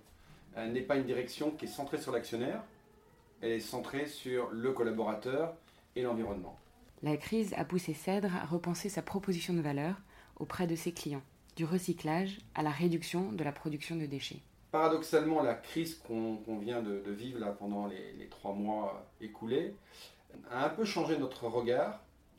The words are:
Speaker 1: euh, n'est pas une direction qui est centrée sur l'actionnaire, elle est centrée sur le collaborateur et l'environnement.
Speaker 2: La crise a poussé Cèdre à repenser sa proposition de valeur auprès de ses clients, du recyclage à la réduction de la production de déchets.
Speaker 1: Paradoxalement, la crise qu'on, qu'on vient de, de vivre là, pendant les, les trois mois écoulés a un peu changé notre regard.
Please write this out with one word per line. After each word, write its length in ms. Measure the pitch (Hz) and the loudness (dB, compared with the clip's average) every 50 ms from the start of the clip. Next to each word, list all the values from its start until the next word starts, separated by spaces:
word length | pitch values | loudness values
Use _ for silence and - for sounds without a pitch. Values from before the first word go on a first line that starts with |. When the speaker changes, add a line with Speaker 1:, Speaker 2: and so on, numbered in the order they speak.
| - - - - - - - - - - - | -12 -20 -20 -20 -20 -20 -20 -20 -20 -10 -8
Speaker 1:
euh, 100 | 113 113 113 | -4 -4 -2
n'est 140 | 123 127 | -2 -2
pas 140 | 127 - 143 | 2 2 2
une 80 | 135 127 | 2 4
direction 460 | - 123 123 127 - - - 151 151 | 2 0 0 -2 -4 -4 -2 -2 -2
qui 160 | 151 - 123 | -2 -2 -6
est 20 | 107 | -8
centrée 300 | - - 139 135 156 147 | -6 -6 -4 -4 -4 -4
sur 140 | - 131 | -2 -2
l'actionnaire, 500 | 120 117 - - - 117 127 147 196 220 - - - - - - - - - - - - - - - - | -2 -2 -2 -2 -2 -2 0 0 -2 -4 -6 -10 -18 -20 -20 -20 -20 -20 -20 -20 -20 -20 -20 -20 -12 -4
elle 120 | - 113 | -2 0
est 80 | 113 113 | 0 0
centrée 460 | 107 - - 123 110 - 135 139 147 | -2 -4 -4 -4 -4 -4 -2 -2 -4
sur 440 | 147 - - - 127 127 123 120 110 | -4 -6 -8 -4 0 0 0 0 0
le 220 | 110 113 123 135 | -2 0 0 0
collaborateur 840 | 131 120 117 113 107 110 107 107 107 - - 127 135 151 165 165 - - - - - - - _ _ | 2 4 2 2 4 2 2 0 0 -2 -2 0 2 2 2 0 -2 -8 -16 -20 -20 -20 -20 _ _
et 80 | 127 | 0
l'environnement. 560 | 127 123 117 110 110 101 101 92 90 - - - - - - - - - - - | 0 2 2 0 0 -2 -2 -4 -6 -10 -12 -16 -20 -20 -20 -20 -20 -20 -14 -4
Speaker 2:
La 140 | 139 151 151 | 0 0 0
crise 380 | 143 - - 220 226 220 185 - | 0 0 0 2 2 2 2 0
a 80 | - 160 | -2 -2
poussé 280 | 139 175 180 - - | 0 0 0 0 0
Cèdre 420 | 151 - - 190 190 208 196 196 175 | -4 -2 0 0 2 2 2 2 0
à 120 | 180 - | 0 0
repenser 420 | 147 170 170 - 175 175 - - 202 | 0 0 0 0 0 -2 -2 -2 -2
sa 140 | - - | -2 -2
proposition 520 | - - - 196 196 196 180 170 - - 175 | -4 -2 -4 -2 0 0 0 0 0 2 2
de 60 | 170 | 2
valeur 340 | 151 147 143 139 147 165 196 - - - - - - - - | 2 2 2 2 0 0 -2 -4 -8 -16 -20 -20 -20 -20 -8
auprès 300 | - 147 147 - - 180 | -8 -6 -4 0 0 2
de 80 | 165 165 | 2 2
ses 180 | 165 - 175 | 0 0 -2
clients, 300 | 175 - - 147 147 139 135 - - - - - - | -2 -2 -4 -4 -4 -4 -6 -10 -18 -20 -20 -14 -4
du 100 | - 165 | -2 0
recyclage 760 | 151 180 180 180 - 170 - - 156 156 175 190 196 196 - - - - | 2 2 2 2 0 -2 0 0 2 2 2 2 0 -2 -8 -12 -6 -2
à 80 | - | 0
la 80 | 151 151 | 0 0
réduction 600 | 143 143 175 175 165 165 165 - - 175 190 190 | 2 4 4 4 4 2 0 0 0 0 0 0
de 120 | 214 170 147 | 0 0 0
la 80 | 143 | -2
production 440 | 143 - - 160 151 147 - - 165 | -2 -2 -4 -4 -4 -4 -4 -4 -2
de 100 | 165 151 | -2 -2
déchets. 340 | 139 139 135 - - - 143 - - - - - - | -2 -4 -4 -6 -6 -8 -10 -14 -20 -20 -20 -8 0
Speaker 1:
Paradoxalement, 720 | - 156 160 156 160 160 - - 165 151 151 160 160 151 | 4 6 6 6 6 4 4 6 6 6 8 8 6 6
la 120 | 139 120 113 | 6 4 4
crise 400 | - - - - 160 165 160 - | 0 -4 -4 -2 -2 -2 -2 -6
qu'on, 420 | - - - 113 113 113 113 110 | -10 -8 -4 -2 0 0 0 -2
qu'on 220 | 104 104 113 110 104 | -4 -4 -6 -4 -4
vient 240 | 101 117 120 117 | -2 -2 -2 -2
de, 180 | 110 101 101 98 | 0 0 -2 -2
de 120 | 95 101 | -2 -4
vivre 260 | 101 104 120 131 127 113 | -6 -4 -6 -6 -4 -2
là, 140 | 107 101 | -2 -4
pendant 340 | 101 - 101 104 101 101 101 | -4 -4 -4 -2 -2 -2 -2
les, 260 | 101 92 95 98 101 - - | -4 -4 -8 -10 -10 -12 -12
les 100 | - - | -14 -14
trois 240 | - - - 101 | -14 -8 -6 -4
mois 540 | 98 104 104 107 107 107 104 98 95 98 - - - - | -2 -2 0 0 0 0 -2 -2 -4 -6 -10 -16 -14 -14
écoulés 540 | 110 104 - - 113 113 127 151 180 202 202 - - - - - - - - - - - - - - 120 | -12 -12 -10 -8 -2 0 2 2 2 0 -6 -10 -18 -20 -20 -20 -20 -20 -20 -20 -20 -20 -18 -18 -12 -6
a 160 | 123 127 143 | -2 0 0
un 20 | 151 | 0
peu 160 | - 220 220 | 2 0 0
changé 340 | 202 - 175 151 151 160 143 | 0 2 0 2 2 2 2
notre 280 | 131 127 - - 120 | 2 -2 -4 -4 -4
regard. 560 | 117 110 120 117 117 123 135 - - - - - - _ - - - - | 0 0 2 4 4 4 4 4 2 -2 -6 -12 -20 _ -20 -20 -20 -20